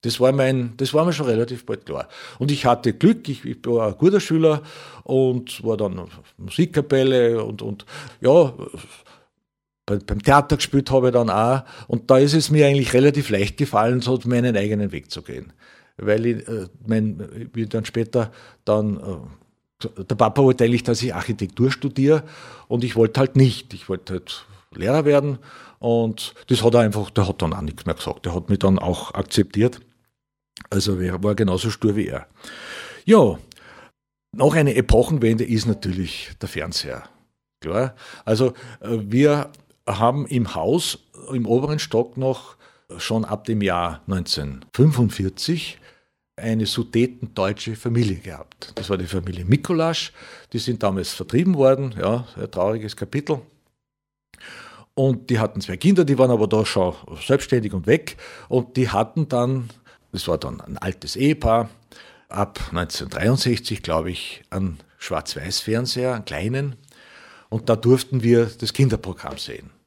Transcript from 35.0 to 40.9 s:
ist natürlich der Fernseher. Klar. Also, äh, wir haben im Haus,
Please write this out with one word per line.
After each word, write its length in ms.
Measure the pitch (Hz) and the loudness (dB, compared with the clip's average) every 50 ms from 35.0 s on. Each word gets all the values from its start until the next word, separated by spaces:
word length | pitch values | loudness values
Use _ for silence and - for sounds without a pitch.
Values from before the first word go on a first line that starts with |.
| 123 - 160 143 113 113 117 113 117 | 4 2 0 0 2 2 2 2 0
ist 240 | - 117 110 107 113 | -2 -2 -2 0 -2
natürlich 640 | 104 - - 95 90 92 92 80 - - - - - _ | -4 -2 -4 -6 -4 -4 -6 -6 -8 -12 -14 -16 -14 _
der 60 | - - | -12 -10
Fernseher. 560 | - - 73 - - - - 71 64 62 - - _ _ _ _ _ _ _ _ _ _ | -8 -8 -8 -6 -6 -8 -8 -8 -10 -12 -14 -18 _ _ _ _ _ _ _ _ _ _
Klar. 340 | - 76 85 107 127 131 113 _ - - - - - | -10 -4 -2 -2 -2 -2 -6 _ -20 -20 -20 -14 -2
Also, 300 | - 110 110 131 127 123 - - - - - | -2 0 2 2 0 0 -4 -18 -20 -20 -16
äh, 180 | - 110 117 113 | -8 -4 -4 -4
wir 500 | 104 101 107 123 143 147 147 147 143 - - - _ _ _ _ _ | -4 -2 2 4 4 4 4 2 -2 -6 -12 -20 _ _ _ _ _
haben 400 | - 104 92 110 120 - 143 139 | -6 -2 2 2 2 2 0 -4
im 300 | - 143 127 117 90 - | -2 -2 -2 -2 -2 -2
Haus, 440 | 82 80 95 131 175 - - | -4 -2 0 0 0 0 -4